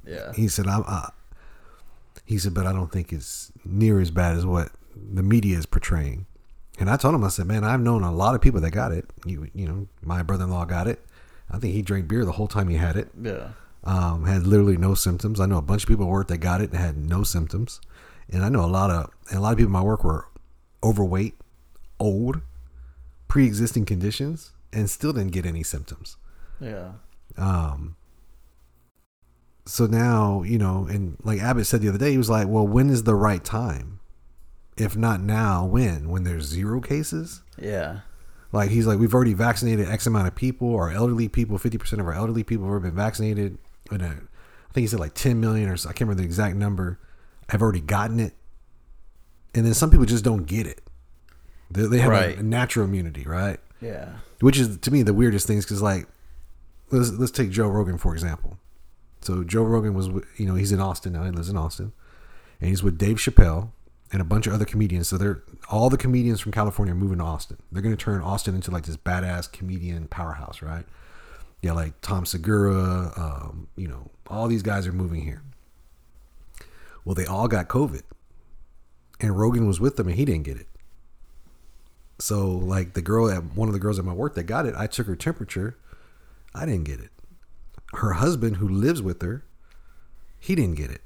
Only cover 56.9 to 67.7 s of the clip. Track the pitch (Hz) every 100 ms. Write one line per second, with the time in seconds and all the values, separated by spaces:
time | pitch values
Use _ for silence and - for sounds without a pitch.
56.9 | 131 120 101 127 - 107 98 107 104 95
57.9 | 87 87 80 85 78 - - - - -
58.9 | - - - - 92 85 110 110 113 107
59.9 | 95 95 95 - - 101 92 98 95 95
60.9 | - 92 85 92 87 85 98 78 - 98
61.9 | - - - - - - _ 87 92 98
62.9 | 80 101 110 - - 85 80 110 - -
63.9 | _ - 98 82 107 110 104 104 104 104
64.9 | 87 82 92 101 92 - - - 107 123
65.9 | 131 131 123 120 110 107 107 104 - 101
66.9 | 87 98 90 82 76 - - -